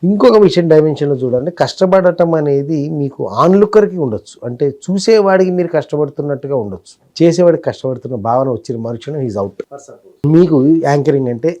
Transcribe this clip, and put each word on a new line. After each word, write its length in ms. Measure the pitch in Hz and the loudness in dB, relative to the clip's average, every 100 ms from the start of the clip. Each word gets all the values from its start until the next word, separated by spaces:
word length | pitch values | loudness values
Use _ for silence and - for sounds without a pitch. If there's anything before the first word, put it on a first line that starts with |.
ఇంకొక 340 | 175 202 254 220 | -2 4 4 6
విషయం 300 | 196 180 170 | 4 2 2
డైమెన్షన్‌లో 480 | 156 156 143 143 131 | 4 2 0 -4 -2
చూడాలంటే 340 | 127 123 151 | -2 -2 -4
కష్టపడటం 840 | 175 139 - 190 190 180 170 170 | -4 -4 -2 2 2 2 0 0
అనేది 560 | 160 147 139 143 156 147 | 0 0 -2 -2 -4 -4
మీకు 380 | 156 139 - 117 | -4 -6 -6 -8
ఆన్లుక్కర్‌కి 680 | 104 160 196 202 214 202 180 | 0 2 4 4 2 2 -2
ఉండొచ్చు, 500 | 139 104 - - 123 | -4 -6 -10 -14 -10
అంటే 220 | 120 143 | -4 -4
చూసేవాడికి 840 | 143 - 196 208 220 196 190 185 | -4 -6 -4 2 2 4 2 0
మీరు 180 | 180 170 | -2 -2
కష్టపడుతున్నట్టుగా 880 | 156 143 147 147 147 143 139 135 139 | -2 -4 -4 -4 -4 -6 -6 -4 -6
ఉండొచ్చు, 680 | 104 92 _ _ _ - 170 | -6 -10 _ _ _ 0 2
చేసేవాడికి 360 | 170 175 165 | 4 2 2
కష్టపడుతున్న 520 | - 110 131 127 120 | -2 -6 -8 -8 -8
భావన 340 | 123 107 123 135 | -6 -2 0 0
వచ్చిన 300 | 113 - 117 | -4 -6 -8
మరుక్షణం 480 | 113 117 139 151 127 | -8 -10 -10 -8 -6
he's 120 | 101 | -6
out. 260 | 98 - - 139 - - _ _ 147 | -8 -8 -16 -16 -20 -20 _ _ 2
మీకు 400 | 160 175 151 135 | 4 4 2 2
యాంకరింగ్ 640 | 165 151 143 143 139 127 | 2 2 0 0 0 -2
అంటే 320 | 117 156 170 | -4 -4 -6